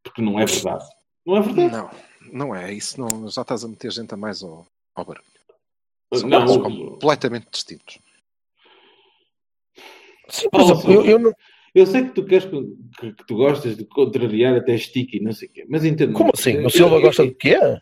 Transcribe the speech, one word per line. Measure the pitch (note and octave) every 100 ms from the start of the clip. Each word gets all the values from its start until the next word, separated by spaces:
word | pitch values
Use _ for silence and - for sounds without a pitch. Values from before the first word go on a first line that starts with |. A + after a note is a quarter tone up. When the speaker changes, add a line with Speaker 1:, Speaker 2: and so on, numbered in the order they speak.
Speaker 1:
porque | - -
não | A2 G#2
é | G#2
verdade. | - F2+ D#2+ - _ _ _ E3+
Não | G3+
é |
verdade. | G#3 G#3 F4
Speaker 2:
Não, | A2+ F#2+ - _ _ _
não | B2 C#3+ F#2+
é, | F2+
isso | G#2 - -
não, | A#2+ A2 A2
já | B2+
estás | B2 A#2 A2+
a |
meter | G#2 A#2+
gente | A2+ A2
a | G2+
mais | G#2+ F#2+
ao, | F#2 D#2+ E2+ _ _ -
ao |
barulho. | F2 - _ _ _ _ _ _ _ _ _
São | B2+ A#2
Speaker 1:
Não, | C3+
Speaker 2:
casos | A#2+ B2+
Speaker 1:
o |
Speaker 2:
completamente | G#2+ - - - D3 C#3+ B2 A#2 _
distintos. | - - D#2+ - - _ _ _ _ _ _ _ _ _ _ _ _ _ _ _ _ _ _ - - _ _ _
Speaker 3:
Sim, | - A4+
por | -
Speaker 1:
Paulo | F3+
Speaker 3:
exemplo, | D#3 -
eu, | G3+
Speaker 1:
Sousa, | G#3
Speaker 3:
eu | A3+
não | A#3 - _ _ _ F#3
Speaker 1:
eu | F#3+
sei | B3+
que | B3+
tu | -
queres | F#3+ F#3 F#3
que, | C#3+ B2 - - -
que, | A2+
que | G#2 -
tu | A2
gostas | C#3 D3 B2+ G#2+
de | G#2+
contrariar | - B2+ A#2+ A#2+ G#2+ B2+ B2
até | B2+ A2+
Sticky, | - - A2+ G#2
não | G#2+
sei | A2 -
o |
quê, | - -
mas | D#3
entendo | D#3+ D#3 C3
Speaker 3:
Como | G#2+ -
Speaker 1:
muito. | -
Speaker 3:
assim? | C3 A2
O |
Speaker 1:
Eu, | D3+
Speaker 3:
Silva | F3 E3+ D#3
Speaker 1:
eu, |
Speaker 3:
gosta | A#2 -
Speaker 1:
eu, | C3
Speaker 3:
de |
quê? | - C3+ D#4+ C#3 G#2+